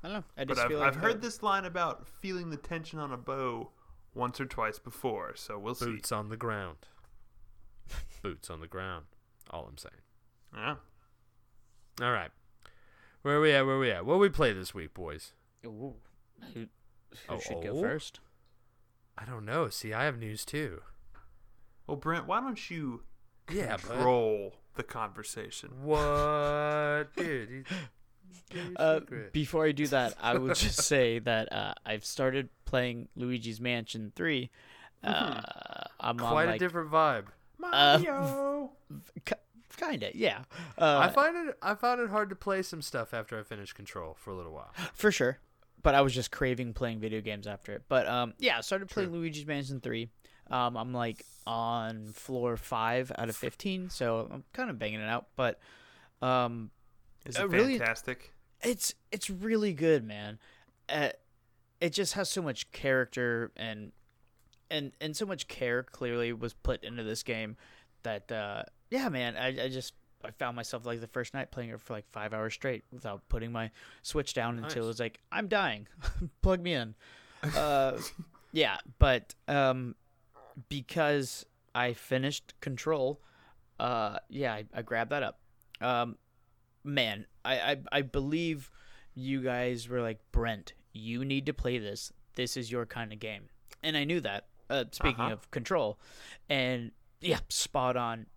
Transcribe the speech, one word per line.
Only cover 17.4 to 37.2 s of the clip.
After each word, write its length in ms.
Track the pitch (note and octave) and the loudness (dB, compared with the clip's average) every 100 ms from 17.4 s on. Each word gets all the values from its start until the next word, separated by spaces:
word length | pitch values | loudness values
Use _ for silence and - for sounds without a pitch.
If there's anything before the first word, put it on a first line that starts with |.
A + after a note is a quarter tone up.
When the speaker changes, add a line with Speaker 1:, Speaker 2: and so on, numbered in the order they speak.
| - - | -6 -6
Speaker 1:
go 80 | E2+ C3 | -4 -2
Speaker 3:
oh? 20 | |
Speaker 1:
first? 380 | G#3 D#3 - - - _ _ _ _ _ _ _ _ - | 0 -2 -6 -16 -20 _ _ _ _ _ _ _ _ -14
Speaker 3:
I 80 | |
don't 200 | G#2+ A#2+ | -10 -10
know. 240 | G#2+ C#3 C3+ | -4 0 0
See, 240 | - A2 | -2 -4
I 120 | A2 | -2
have 140 | C#3+ B2 | -2 -2
news 260 | A2+ G#2+ | -6 -8
too. 380 | - D3 D3 F2 - - - - - - - - - - - | -6 -4 -4 -6 -14 -18 -16 -18 -18 -20 -20 -20 -20 -18 -6
Speaker 2:
Well, 100 | D3 | -4
Brent, 300 | D#3 E3+ D#3 | -2 -2 0
why 140 | G3+ | 0
don't 280 | C4 A3 - | 0 -6 -6
you 340 | E3+ C#3+ A#2+ - - - - - | -4 -4 -6 -10 -16 -20 -20 -6
Speaker 3:
Yeah, 260 | F3 D3 A2 | -2 -2 -2
bud. 60 | |
Speaker 2:
control 720 | - B2 B2+ B2 A2 G#2+ G2 - - | -4 2 6 6 6 2 -2 -10 -16
the 80 | - | -8
conversation? 880 | A#2+ B2 G#2+ F#2 G#2 - G#2 - - B2+ | -6 -4 -6 -6 -10 -8 -10 -10 -12 -10
Speaker 3:
What, 1200 | C#3+ D3+ D3 D3 D3 D3+ D3 D3 D3+ D3+ D3 D3 | 2 4 4 4 4 2 2 2 2 2 2 0
<laughs> 120 | D3+ - | -2 -2
dude? 340 | E3+ C#3 A2 | -2 -2 -4
You, 140 | C3 C3 F#3+ D3 _ - _ F#3 F3+ - | -10 -8 -8 -8 _ -20 _ -20 -20 -12
your 120 | F3 F3 F3+ | -8 -6 2
Speaker 1:
Uh, 240 | D#3+ D#3+ | 4 4
Speaker 3:
secret. 320 | - A#2+ G#2 | 2 -10 -4
Speaker 1:
before 340 | - D3 E3 D#3 | -2 0 2 2
I 60 | |
do 140 | C#3+ D3 | 2 2
that, 260 | C3+ A#2+ G2+ | 2 2 0
I 160 | A#2 B2 | 2 2
will 180 | C3 | 2
Speaker 3:
<laughs> 0 | |
Speaker 1:
just 280 | E3+ G#2+ - | 2 2 2
say 380 | - C#3+ B2 A#2 | 4 6 4 2
that, 320 | A2+ A2+ A2 | 2 0 0
uh, 220 | - G2+ - | -4 -4 -6
I've 200 | - G#2+ | -4 -6
started 440 | - - C3 C3 C3 _ | -4 0 2 2 -4 _
playing 440 | - C3+ B2 A#2+ - - | 0 2 2 -2 -10 -6
Luigi's 440 | B2 B2 A#2 G#2+ | -2 -2 -4 -4
Mansion 520 | B2 A#2+ A2 A2+ G#2+ - | -2 -2 -2 -6 -8 -2
three. 340 | E3+ C#3+ B2 - - - - _ | 0 0 -2 -12 -20 -20 -20 _
Speaker 2:
Mm-hmm. 340 | - D2+ - - | 0 2 2 -2
Speaker 1:
Uh, 20 | - - - - - - | -8 -12 -12 -10 -12 -6
I'm 180 | - A#2 | -4 0
Speaker 3:
Quite 120 | A#2 A#2+ | 2 4
Speaker 1:
on, 40 | E3 | 4
like, 80 | A2 | 2
Speaker 3:
a 20 | |
different 320 | F3+ E3+ D#3+ | 0 -2 2
vibe. 360 | D#3 D#3 A#2+ | 4 6 4